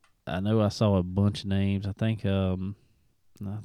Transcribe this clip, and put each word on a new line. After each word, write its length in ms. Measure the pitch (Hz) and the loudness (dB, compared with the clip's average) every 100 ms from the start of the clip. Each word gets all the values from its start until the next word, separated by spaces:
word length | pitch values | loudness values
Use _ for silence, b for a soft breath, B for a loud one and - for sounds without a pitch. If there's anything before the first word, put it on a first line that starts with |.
| _ _ - | _ _ -8
I 140 | 87 | -4
know 220 | 101 110 | 0 2
I 80 | 104 | 2
saw 280 | - 107 98 | 2 4 4
a 60 | |
bunch 380 | 90 92 101 101 | 2 2 2 2
of 60 | 101 | -2
names. 380 | 98 98 98 101 | 0 0 -2 -4
I 60 | |
think, 340 | - 110 110 101 | -2 -2 -2 0
um, 500 | 98 95 92 95 101 _ _ _ _ _ - 101 | 0 0 -2 -4 -10 _ _ _ _ _ -14 -10
I 120 | 107 | -10